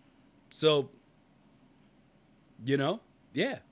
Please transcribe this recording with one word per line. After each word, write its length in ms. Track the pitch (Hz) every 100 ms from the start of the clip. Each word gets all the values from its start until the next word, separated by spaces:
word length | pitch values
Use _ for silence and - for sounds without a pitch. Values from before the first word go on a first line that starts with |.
| - _ - _ _
So, 400 | - 156 147 127 - _ _ _ _ - _ - _ - _ _ _ _ _ _ -
you 140 | 113 139
know, 240 | 139 220 - _ _
yeah. 260 | 131 240 254 -